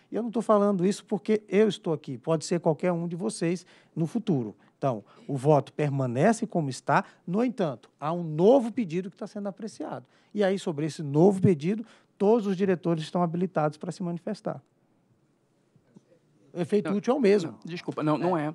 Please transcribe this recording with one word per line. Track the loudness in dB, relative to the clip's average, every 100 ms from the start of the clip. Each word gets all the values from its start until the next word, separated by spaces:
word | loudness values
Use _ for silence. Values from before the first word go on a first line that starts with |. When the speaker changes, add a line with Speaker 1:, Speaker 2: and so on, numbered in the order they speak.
| _
Speaker 1:
E | -6
eu |
não | -4
tô | -2
falando | 2 4 4 2 0
isso | -2
porque | -4 -6 0 -2 0
eu | 2 2
estou | 0 -4
aqui, | -6 -6 -8
pode | -2 -2 0
ser | -2
qualquer | 0 0 0
um | -2 -4
de | -6
vocês | -6 -4 -4 -4 -8 -20 _
no | -4 -4
futuro. | -2 -2 -2 -2 -10 _ _
Então, | -4 -4 -6 -16 -8
o | -2
voto | 4 4 2
permanece | -2 -2 -2 -2 2 2 2 -2
como | -2 -4
está, | -4 -2 0 -2 -8 -6
no | -2
entanto, | -2 -2 -4 -4 -14 -10
há | -6
um | -6
novo | -4 2 6 6 4
pedido | -4 -4 -4 -6
que | -10
tá | -12
sendo | -10 -10
apreciado. | -10 -12 -12 -10 -10 -14 _ _
E | 0 0
aí, | 0
sobre | -2 -4 -4
esse | -6
novo | -2 6 6 6
pedido, | 4 4 0 -4 -6 _ _ -2
todos | 2 2 2
os | 0
diretores | 0 0 0 -2
estão | -2 -2
habilitados | -2 -2 -4 0 -2 -2
pra | -10
se | -8
manifestar. | -8 -8 -8 -8 -8 -10 -12 _ _ _ _ _ _ _ _ _ _ _ _ -20 _ _ _ _ _
O | -8
efeito | -2 0 0
Speaker 2:
Não, | -2
Speaker 1:
útil | 0
é | 2
o |
mesmo. | 4 4 2
Speaker 2:
não, | -10 -12
desculpa, | -10 -8 -4
não, | 0 0
não | 0 -2
é, | -4